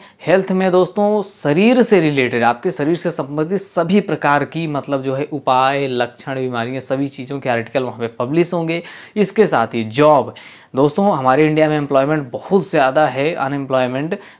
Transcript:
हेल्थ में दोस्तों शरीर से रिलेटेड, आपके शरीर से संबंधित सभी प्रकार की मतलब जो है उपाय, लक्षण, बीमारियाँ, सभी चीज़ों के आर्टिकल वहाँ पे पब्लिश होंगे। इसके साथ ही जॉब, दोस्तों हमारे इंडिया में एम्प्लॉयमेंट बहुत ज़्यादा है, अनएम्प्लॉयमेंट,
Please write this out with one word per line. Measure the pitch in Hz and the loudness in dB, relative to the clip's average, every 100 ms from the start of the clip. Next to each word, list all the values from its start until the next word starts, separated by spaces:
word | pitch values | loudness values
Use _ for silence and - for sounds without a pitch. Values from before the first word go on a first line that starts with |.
| - _ | -10 _
हेल्थ | - 185 190 | 0 0 2
में | 185 190 | 0 2
दोस्तों | 180 175 - 208 208 | 2 2 0 0 0
शरीर | 196 - 147 147 214 254 | -4 -6 0 4 4 4
से | 233 196 | 4 4
रिलेटेड, | 160 139 123 120 | 4 2 0 2
आपके | 117 120 185 | 0 0 -4
शरीर | - 147 165 | -2 -2 -2
से | 175 | -4
संबंधित | 160 139 147 156 202 | -6 -6 -4 -2 -4
सभी | 202 - 165 202 | -4 -4 2 2
प्रकार | 185 156 147 143 139 | 0 -2 2 2 0
की | 160 165 | -6 -6
मतलब | 147 131 139 | -6 -4 -4
जो | 135 | -4
है | 131 147 | -4 -6
उपाय, | 147 139 127 131 139 139 | -6 0 2 2 0 -2
लक्षण, | 123 120 - - 135 | -2 -4 -6 -10 -6
बीमारियाँ, | 131 120 117 131 | -4 -4 -6 -6
सभी | 123 135 139 | -6 -4 -4
चीज़ों | 135 131 139 | -8 -10 -8
के | 131 | -2
आर्टिकल | 117 113 143 | -2 -2 -4
वहाँ | 127 113 | -4 -6
पे | 117 - | -8 -4
पब्लिश | 127 156 170 | -2 0 0
होंगे। | 175 165 165 170 - - - | -2 -2 -6 -8 -18 -10 -2
इसके | 202 - 196 | 0 2 2
साथ | 139 113 | 4 0
ही | 120 | -2
जॉब, | 110 113 151 147 117 - - - - | -4 2 6 6 2 -8 -20 -20 -8
दोस्तों | 127 147 147 202 | 0 0 2 0
हमारे | 165 131 135 156 | 2 2 4 4
इंडिया | 156 156 | 4 2
में | 151 | 2
एम्प्लॉयमेंट | 143 139 139 156 135 | 0 0 2 -2 -4
बहुत | - - 190 - | -12 0 0 2
ज़्यादा | 160 131 139 151 | 2 2 2 0
है, | 127 143 | 0 -2
अनएम्प्लॉयमेंट, | 175 135 143 135 131 127 131 156 202 - - | -2 -4 -4 -2 0 0 -2 -6 -8 -12 -20